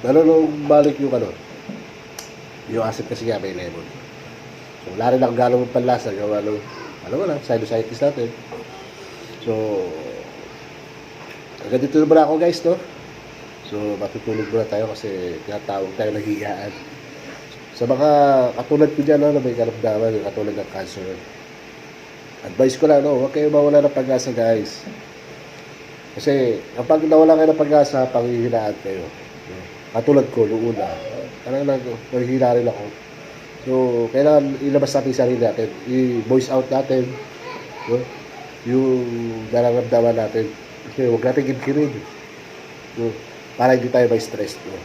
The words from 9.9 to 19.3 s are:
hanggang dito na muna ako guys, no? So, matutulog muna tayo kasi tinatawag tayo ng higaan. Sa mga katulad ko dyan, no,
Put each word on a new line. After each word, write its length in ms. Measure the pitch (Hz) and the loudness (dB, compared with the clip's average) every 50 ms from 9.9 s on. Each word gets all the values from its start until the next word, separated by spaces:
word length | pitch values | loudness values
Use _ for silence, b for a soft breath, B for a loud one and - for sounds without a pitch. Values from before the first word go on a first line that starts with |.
| 78 78 78 64 53 50 - - - - - - - - - - - - - - - - - - - - - - - - - - - - - | -8 -10 -10 -12 -12 -12 -14 -16 -16 -18 -18 -18 -18 -18 -18 -18 -18 -18 -18 -18 -18 -20 -20 -20 -18 -18 -18 -18 -18 -18 -18 -18 -18 -14 -6
hanggang 160 | - 117 127 139 | -2 -2 0 0
dito 120 | 139 143 156 | 2 4 4
na 60 | 156 147 | 6 8
muna 160 | 160 156 156 147 | 8 8 8 6
ako 80 | 156 156 | 4 2
guys, 240 | 170 175 165 - | 2 2 2 2
no? 160 | - 170 180 180 - - - - - - - - - - - - - - - - - | 0 0 0 0 -2 -14 -16 -18 -18 -18 -20 -20 -20 -20 -20 -18 -18 -18 -18 -18 -16
So, 320 | - 104 104 107 104 104 95 | -10 -8 -6 -4 -4 -4 -4
matutulog 500 | 104 98 - 117 - - 110 107 107 104 117 | -6 -8 -8 -8 -6 -6 -4 -4 -4 -2 -2
muna 160 | 113 110 110 | -2 -2 0
tayo 240 | - 104 110 110 - | -2 -2 -2 -4 -6
kasi 480 | - - 107 95 92 90 90 85 78 - - | -8 -8 -8 -6 -6 -6 -6 -8 -8 -10 -10
tinatawag 420 | 104 101 - - 98 98 95 95 95 - | -10 -10 -6 -6 -4 -4 -4 -6 -4 -4
tayo 160 | 110 107 107 | -4 -4 -2
ng 120 | 107 104 | -4 -4
higaan. 480 | 107 104 98 104 101 98 95 101 104 98 - - - - - - - - - - - - - - - - - - - - | -4 -4 -4 -4 -6 -6 -6 -8 -10 -12 -12 -16 -16 -16 -18 -18 -18 -18 -18 -16 -16 -16 -18 -18 -18 -18 -20 -20 -18 -6
Sa 140 | - 120 120 | -6 0 0
mga 200 | 131 127 147 151 147 147 143 139 139 131 123 123 - 117 | 2 2 4 6 6 6 8 6 6 6 4 2 0 -4
katulad 280 | 127 - 151 143 151 147 151 | -2 0 4 4 4 4 4
ko 80 | - | 0
dyan, 180 | 139 143 151 143 143 | 2 4 4 4 6
no, 80 | 147 | 4